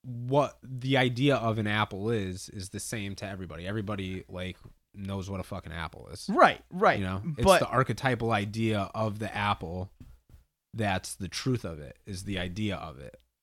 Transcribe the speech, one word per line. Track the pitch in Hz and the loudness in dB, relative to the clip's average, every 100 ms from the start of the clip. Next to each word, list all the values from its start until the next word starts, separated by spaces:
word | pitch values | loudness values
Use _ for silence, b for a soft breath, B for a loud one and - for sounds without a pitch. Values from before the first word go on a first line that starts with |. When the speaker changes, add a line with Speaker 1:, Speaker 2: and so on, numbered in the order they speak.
Speaker 1:
what | 131 120 123 139 135 - | -10 -8 2 4 4 -2
the | 123 127 131 135 | -10 -6 2 4
idea | 131 120 139 127 | 4 4 4 4
of | 113 110 | 4 2
an | 104 | 2
apple | 107 107 98 107 | 2 2 0 0
is, | 117 95 92 - | 0 0 -4 -10
is | 104 92 | -10 -8
the | 104 | -8
same | - 113 98 95 | -6 -6 -6 -6
to | 101 | -8
everybody. | 95 87 78 90 | -8 -8 -8 -4
Everybody, | 107 98 101 95 92 - | -4 -2 -4 -4 -6 -8
like, | 92 92 87 - - _ | -8 -8 -8 -16 -20 _
knows | 101 98 98 92 | -10 -6 -4 -4
what | 95 | -6
a | |
fucking | - 95 - | -6 -8 -8
apple | 82 80 - - | -8 -8 -8 -14
is. | - - | -10 0
Speaker 2:
Right, | 247 226 - - | 6 6 6 -8
right. | 180 202 107 | 2 4 4
Speaker 1:
You | 95 | 0
know, | 95 135 147 | -2 -4 4
it's | 151 | 8
Speaker 2:
But | 175 | 8
Speaker 1:
the | 123 | 6
archetypal | 120 131 113 127 120 117 | 2 2 0 0 0 2
idea | 107 101 110 113 107 95 | 2 0 0 2 2 -2
of | - 110 104 | -2 -2 -2
the | 104 | -6
apple. | 104 104 101 87 90 92 _ - - _ - _ _ _ | -2 0 0 -4 -6 -8 _ -20 -20 _ -20 _ _ _
That's | 110 104 92 - | -2 0 0 -4
the | - 90 | -8 -6
truth | - 131 123 | -2 0 0
of | 92 78 | -2 -8
it, | 69 - - | -12 -14 -10
is | 92 | -8
the | 101 92 | -4 -4
idea | 90 90 104 92 | -2 -2 -2 -2
of | 82 67 | -8 -12
it. | 65 - _ _ | -16 -18 _ _